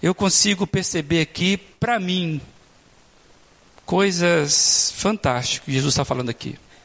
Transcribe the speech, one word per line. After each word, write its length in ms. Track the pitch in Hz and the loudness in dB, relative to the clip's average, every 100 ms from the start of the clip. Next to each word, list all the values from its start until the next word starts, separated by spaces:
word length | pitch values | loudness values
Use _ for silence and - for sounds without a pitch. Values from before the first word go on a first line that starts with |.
eu 140 | 165 185 | 0 2
consigo 500 | 202 - 208 196 196 | 2 2 2 2 0
perceber 540 | 196 185 180 147 165 | -2 -2 -4 0 0
aqui, 380 | 160 - 180 196 | 0 0 0 0
pra 420 | - - 226 240 | -4 -6 -2 0
mim, 400 | 180 185 170 156 - - - - _ - - - _ - _ _ - - - | 0 -2 -2 -4 -8 -20 -20 -20 _ -20 -20 -20 _ -20 _ _ -20 -20 -4
coisas 1080 | 175 202 175 175 170 147 - - - - - | 0 0 2 2 2 2 2 2 2 0 -2
fantásticas 720 | 190 214 - 123 123 - - | -2 0 -2 -2 -2 -6 -4
que 80 | |
Jesus 220 | 135 143 135 | -2 0 0
tá 100 | 139 | -2
falando 240 | 127 123 | -2 -4
aqui. 280 | 113 - - - - | -6 -10 -14 -18 -20